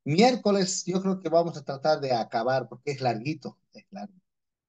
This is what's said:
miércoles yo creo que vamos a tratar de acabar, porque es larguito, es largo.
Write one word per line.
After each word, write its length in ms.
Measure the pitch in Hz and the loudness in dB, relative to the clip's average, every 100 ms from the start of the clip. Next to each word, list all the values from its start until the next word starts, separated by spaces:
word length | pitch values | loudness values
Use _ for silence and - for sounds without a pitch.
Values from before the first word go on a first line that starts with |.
miércoles 800 | - 156 240 254 202 202 190 - | -2 4 4 4 2 2 0 -4
yo 160 | - 185 | -4 -2
creo 180 | 190 190 | -2 -2
que 80 | 160 | 2
vamos 260 | 165 170 147 | 2 2 -2
a 80 | |
tratar 360 | 139 139 156 151 | -10 -4 0 0
de 120 | 135 | 0
acabar, 560 | 120 107 117 117 131 120 | -2 0 -2 0 0 -2
porque 240 | - - | -8 -8
es 80 | 139 | -2
larguito, 580 | 127 110 123 160 - - _ | -2 -2 -4 -6 -10 -16 _
es 120 | 214 - | -20 -20
largo. 240 | 196 208 190 _ _ _ _ | -16 -16 _ _ _ _ _